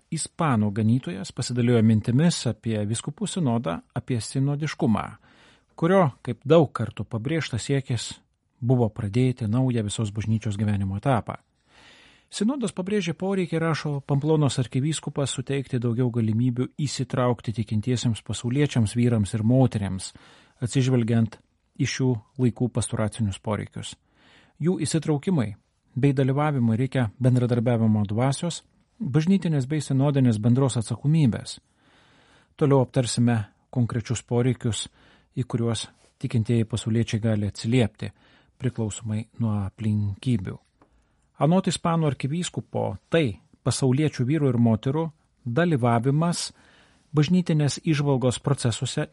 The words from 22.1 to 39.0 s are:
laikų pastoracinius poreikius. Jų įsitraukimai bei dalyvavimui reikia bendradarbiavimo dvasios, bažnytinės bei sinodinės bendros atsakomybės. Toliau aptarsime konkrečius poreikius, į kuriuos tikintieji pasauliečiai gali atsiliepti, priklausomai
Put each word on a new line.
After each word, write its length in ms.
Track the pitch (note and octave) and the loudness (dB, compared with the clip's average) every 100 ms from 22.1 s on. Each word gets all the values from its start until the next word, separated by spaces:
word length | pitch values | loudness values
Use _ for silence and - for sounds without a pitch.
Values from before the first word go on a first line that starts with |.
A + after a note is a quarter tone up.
| A2 - - | -2 -6 -2
laikų 300 | B2 - B2 | 0 0 -2
pastoracinius 680 | A#2 - A#2 G#2+ - G#2 - | -2 -4 -4 -4 -2 -4 -4
poreikius. 540 | A2 G2+ G2 A2 G#2+ - _ _ _ _ _ - | -4 -6 -6 -12 -14 -18 _ _ _ _ _ -4
Jų 200 | D#3 - | -2 -2
įsitraukimai 680 | C#3+ E3 D#3 C#3+ G3 E3 G#2 G#2 _ _ _ B2 | -2 -2 0 -2 0 0 -2 -6 _ _ _ 0
bei 180 | C#3 | 2
dalyvavimui 600 | C#3 C3+ C3+ D3+ C3+ A#2 A2 | 2 0 0 0 2 2 2
reikia 260 | C3 C3+ A2 - | 0 0 -2 0
bendradarbiavimo 840 | B2+ B2 A#2+ A#2+ A#2+ A2+ A2 G#2+ G2+ | 2 4 2 2 2 2 4 2 0
dvasios, 540 | G#2+ C3+ C3+ E3+ - - _ _ - | 0 0 -2 -6 -8 -14 _ _ -10
bažnytinės 680 | F3 D3+ E3 G3 F3 D3 B2+ | -2 0 2 2 2 0 0
bei 160 | D#3 | -4
sinodinės 560 | - C3+ D3 C#3 B2 G#2 | 0 2 2 4 4 4
bendros 320 | A#2 B2 C3+ A#2+ | 4 4 2 0
atsakomybės. 800 | - A#2+ C#3+ D#3+ C3 G2 - - _ _ _ _ _ _ _ _ _ - | -4 -4 0 4 4 2 -6 -16 _ _ _ _ _ _ _ _ _ 0
Toliau 240 | D3 C#3 | 4 4
aptarsime 540 | B2 C3+ A#2 - A#2+ A2+ G#2 _ _ | 4 0 0 2 2 2 -2 _ _
konkrečius 520 | B2+ A#2 A#2 - A2+ | -2 -2 -2 -4 -6
poreikius, 640 | - A#2+ B2+ A#2 B2 G#2 - _ _ _ _ - | -2 0 0 0 -4 -4 -8 _ _ _ _ -8
į 80 | |
kuriuos 440 | - B2 A#2 A2+ - _ _ _ | -4 -2 -2 -4 -6 _ _ _
tikintieji 480 | C3+ A#2+ G#2+ A#2 A2 | -4 -2 2 0 0
pasauliečiai 560 | A2 A2 A2+ A2 G#2+ | -4 -2 -2 0 -2
gali 240 | A2+ G#2+ G2+ | 0 0 -2
atsiliepti, 640 | - A2+ B2+ G#2+ - G#2 - _ _ _ _ | -4 0 2 2 -2 -12 -12 _ _ _ _
priklausomai 640 | B2+ - A2 - | -6 -4 -4 -6